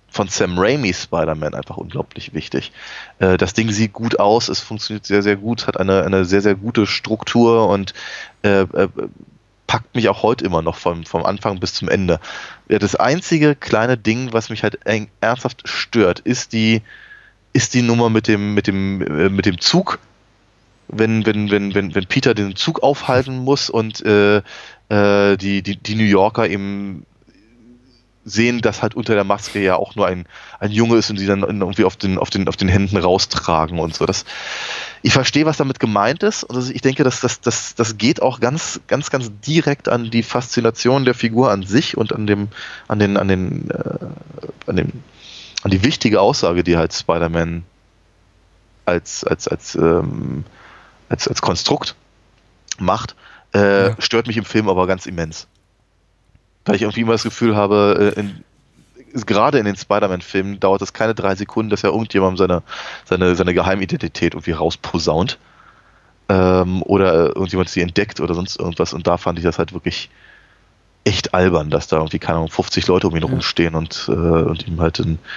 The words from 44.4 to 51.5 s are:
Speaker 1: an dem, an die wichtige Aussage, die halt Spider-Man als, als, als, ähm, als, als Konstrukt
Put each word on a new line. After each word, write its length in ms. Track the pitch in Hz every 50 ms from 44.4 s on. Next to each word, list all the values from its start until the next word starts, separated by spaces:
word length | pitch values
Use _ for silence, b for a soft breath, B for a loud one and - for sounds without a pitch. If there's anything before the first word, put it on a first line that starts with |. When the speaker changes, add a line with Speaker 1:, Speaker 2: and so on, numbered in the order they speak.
| - - - - -
Speaker 1:
an 100 | - 92
dem, 160 | 92 - - - - - B B B B B B B B B B - -
an 60 | 98
die 100 | 95 92
wichtige 380 | 98 143 - - - 113 104 95
Aussage, 420 | 98 113 143 - - 85 87 87
die 140 | 85 87 85
halt 160 | 82 80 76 -
Spider-Man 680 | - - - 85 82 85 82 82 85 82 82 82 85 85 - _ _ _ _ _ _ _ _ _ _ _ _ _ _ _ _ _ _ _ _ _ _ _
als, 400 | - 87 87 - - - - -
als, 240 | - 82 - - -
als, 260 | - - - - -
ähm, 720 | - 80 82 85 87 - - - - - - 65 - - B B B B B B B B B B B _ -
als, 180 | - - -
als 160 | - - -
Konstrukt 540 | - -